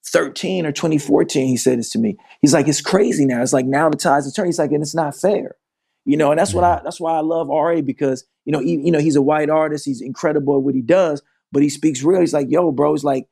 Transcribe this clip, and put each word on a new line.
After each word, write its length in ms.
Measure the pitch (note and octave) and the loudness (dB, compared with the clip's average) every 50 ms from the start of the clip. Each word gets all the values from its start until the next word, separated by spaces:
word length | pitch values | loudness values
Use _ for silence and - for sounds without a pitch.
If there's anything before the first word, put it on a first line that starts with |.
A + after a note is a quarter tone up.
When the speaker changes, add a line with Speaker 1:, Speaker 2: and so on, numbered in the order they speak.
| _ | _
Speaker 1:
thirteen 600 | - - E3+ E3 C#3+ - - - F3+ F#3 F#3 E3+ | 0 0 0 0 0 -8 -8 -6 -4 -2 -2 -2
or 60 | D3+ C#3+ | -4 -4
twenty 260 | - - E3 D#3 D3 | -4 -2 0 0 0
fourteen, 480 | C#3+ - D3 D3+ C#3+ - - C#3+ C3 C3 | 0 0 0 0 0 0 0 -2 0 0
he 80 | B2+ | -2
said 220 | A#2 - C3 B2+ A#2+ | 0 0 0 0 0
this 120 | A2+ - | -4 -4
to 80 | - A2+ | -4 -2
me. 180 | A2+ G#2+ G2 - _ _ - _ | -2 -2 -4 -6 _ _ -2 _
He's 120 | - D3 C3+ | 4 4 4
like, 140 | D#3+ C#3 D3+ | 4 2 2
"It's 120 | C#3+ - | 0 -2
crazy 440 | - - - F#3+ G#3 B3 F#3+ D#3 C#3+ | -2 0 0 2 2 2 2 0 0
now. 160 | C3+ B2+ A#2+ B2 | 0 2 0 -2
It's 100 | B2+ C#3+ | 0 0
like, 140 | C3+ B2 | 0 0
now 220 | C3 C3+ C#3+ D#3+ D#3+ | 0 0 2 2 2
the 80 | D3 | 0
tides 300 | - - F3 C#3 C#3+ C#3 | 0 0 2 2 2 0
are 40 | C#3 | -2
turning." 180 | - - G3+ F3+ | -4 -4 -2 -2
He's 100 | E3 - | 0 -2
like, 140 | D#3 C#3 D3 | 0 0 0
"And 100 | D3 D#3 | -2 -2
it's 120 | D3 - | -4 -4
not 220 | E3+ D#3+ D3 D3 | -4 -4 -4 -4
fair." 400 | - - F#3 G#3 - - - - _ _ _ _ _ _ _ _ _ _ | -2 0 0 0 0 -4 -8 -14 _ _ _ _ _ _ _ _ _ _
You 120 | C3+ C#3+ | -2 2
know, 160 | D3+ D#3 C#3+ D3+ | 2 4 2 4
and 60 | D#3+ | 2
that's 140 | F#3 G3 G3 | 2 0 0
what 120 | F3+ F3+ | 2 2
I, 120 | F3 E3+ | 2 2
Speaker 2:
Mm-hmm. 80 | - - | 0 -4
Speaker 1:
that's 160 | D#3 F3 - | -10 -10 -6
why 120 | F3 E3 E3 | -4 -4 -2
I 80 | D#3+ | -2
love 300 | D#3 D#3 E3 E3 E3 C#3 | -2 -2 -2 -2 -2 -2
R 220 | C#3 D#3 D3 E3+ E3+ | -2 0 0 0 0
A 60 | E3 | -2
because, 440 | D3 C3 C3+ - D3+ C#3 C3+ B2+ - _ _ _ _ | -2 -4 -4 -2 -2 -2 -2 -4 -8 _ _ _ _
you 80 | - D3 | -4 -4
know, 60 | D3 | -2
he, 140 | B2+ D3+ E3+ | 0 0 -2
you 180 | D#3 C#3 E3+ | 0 0 2
know, 80 | E3+ D3+ | 2 2
he's 180 | D3 D#3+ C#3+ | 2 2 2
a 60 | D3 C#3 | 2 2
white 260 | C#3 D3+ D#3 D3+ D3 | 2 2 2 0 0
artist. 340 | D#3 D#3 D#3 D#3 D3+ D3 - | 0 0 0 0 -4 -6 -6
He's 160 | C#3 C3+ A2+ | -6 -6 -6
incredible 560 | - C3 B2+ - - D#3+ D3+ D3+ C#3+ C3+ C#3+ | -8 -12 -12 -4 -2 0 0 0 0 0 0
at 60 | C#3 C3+ | 0 0
what 120 | C#3+ C3 | 0 -2
he 80 | C3 A#2+ | -2 0
does, 400 | A#2 E3 F#3+ F#3 E3 D3 C#3 _ _ _ _ _ _ - | 2 2 4 4 2 0 -4 _ _ _ _ _ _ 0
but 100 | C#3 C#3+ | 0 0
he 60 | D3 | 0
speaks 340 | C#3 - - D#3 D3 B2 C3+ | 0 0 -2 -2 -2 0 0
real. 180 | D#3 F#3+ F#3+ | 2 2 2
He's 120 | F3 D3 C#3+ | 2 2 0
like, 140 | D3+ C#3+ B2 | -2 0 2
"Yo, 220 | C#3 E3 F3+ E3 C#3 | 0 2 2 0 0
bro," 200 | B2+ D3 D3 D3+ | 0 0 0 0
he's 120 | D3+ C#3 | 0 0
like 240 | C#3+ C#3 C3 - _ | -2 -2 -2 -4 _